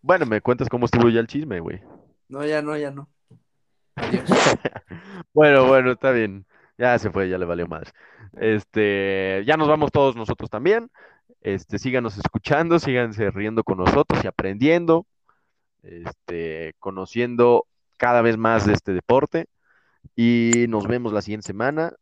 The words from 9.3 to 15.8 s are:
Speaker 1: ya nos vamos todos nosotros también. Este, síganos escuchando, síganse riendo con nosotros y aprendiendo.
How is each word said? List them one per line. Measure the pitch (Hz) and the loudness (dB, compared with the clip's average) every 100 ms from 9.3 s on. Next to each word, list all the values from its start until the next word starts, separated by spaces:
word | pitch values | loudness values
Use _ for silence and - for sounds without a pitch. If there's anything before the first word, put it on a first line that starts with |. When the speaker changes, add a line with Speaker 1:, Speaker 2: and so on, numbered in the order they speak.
| 95 107 | -2 0
Speaker 1:
ya | 156 | 0
nos | 151 | 2
vamos | 156 143 | 2 2
todos | 147 139 117 | 2 2 0
nosotros | 110 - 107 | -8 -8 -8
también. | 107 151 226 233 _ - _ _ _ | -2 0 0 -2 _ -20 _ _ _
Este, | - 98 - 104 | -8 -8 -6 -8
síganos | 135 127 117 101 | -2 -2 -4 -8
escuchando, | - - - 147 165 170 | -8 -8 -2 -2 2 0
síganse | 147 123 117 104 101 | 0 -2 -2 -2 -4
riendo | 98 107 113 | -2 -4 -2
con | - 92 | -2 -2
nosotros | 90 143 - - | 0 2 0 -2
y | 98 | -4
aprendiendo. | - 95 101 143 170 170 165 196 _ _ _ _ _ _ _ | -6 -6 0 2 2 2 0 0 _ _ _ _ _ _ _